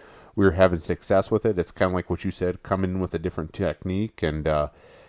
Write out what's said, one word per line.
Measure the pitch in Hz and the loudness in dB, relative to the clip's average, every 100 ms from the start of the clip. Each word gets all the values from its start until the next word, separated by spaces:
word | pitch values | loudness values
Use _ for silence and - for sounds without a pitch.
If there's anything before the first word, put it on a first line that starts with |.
| - - - | -20 -20 -10
we | - | 2
were | 98 | 4
having | 87 92 85 | 6 4 4
success | - - - 98 - | -2 -6 2 2 2
with | 110 113 | 0 0
it. | 90 | 0
It's | 85 | -4
kinda | - 92 | 0 0
like | 92 - | 0 -2
what | 90 | -4
you | 98 | -4
said, | - 90 90 | -2 -4 -4
coming | - 95 95 92 | -4 0 0 -2
with | 87 | -2
a | 82 | -2
different | 87 - 80 | -4 -6 -10
technique, | - 87 73 92 95 110 - | -4 -4 -2 -4 -4 -4 -2
and, | 80 76 78 | -2 -2 0
uh, | 76 73 - - - | 0 -2 -6 -20 -20